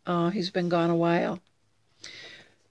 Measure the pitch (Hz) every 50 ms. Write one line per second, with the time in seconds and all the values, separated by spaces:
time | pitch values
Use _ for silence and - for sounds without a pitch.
0 | - 180 175 170 170 175 196 208 170 185 - 185 175 170 175 170 165 170 170 165
1 | 170 170 170 175 - 214 - 185 - _ _ _ _ _ _ _ _ _ _ _
2 | - - - - - - - - - _ _ _ _ _